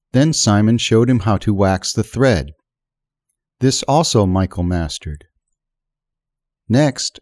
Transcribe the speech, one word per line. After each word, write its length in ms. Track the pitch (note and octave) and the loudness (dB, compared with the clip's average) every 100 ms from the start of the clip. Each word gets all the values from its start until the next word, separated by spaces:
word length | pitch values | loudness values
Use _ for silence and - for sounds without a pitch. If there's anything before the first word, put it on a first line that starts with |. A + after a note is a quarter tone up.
| _ | _
Then 180 | B2+ D3+ | 0 0
Simon 460 | D#3+ - G#2 G#2+ A#2 | 0 0 2 2 0
showed 320 | - A2 A#2+ | 2 2 2
him 120 | B2 | 0
how 160 | G2+ G2 | 0 -2
to 140 | - | -2
wax 380 | G2 G2 F#2+ - | 0 0 0 -4
the 120 | - | -6
thread. 500 | G#2+ - C3+ F#2+ C#2 - _ _ _ _ _ _ _ _ _ _ | -6 0 0 0 -4 -16 _ _ _ _ _ _ _ _ _ _
This 240 | B2+ - | 0 0
also 420 | - C#3 E3+ A2+ F#2+ | 0 0 2 2 2
Michael 380 | F#2 F#2 - | 0 -2 -4
mastered. 640 | F2 F2 D#2+ - - D2 _ _ _ _ _ _ _ _ _ _ _ _ _ _ _ | -4 -2 -4 -8 -12 -14 _ _ _ _ _ _ _ _ _ _ _ _ _ _ _
Next, 500 | A#2 D3+ - - - | 2 2 -2 -10 -12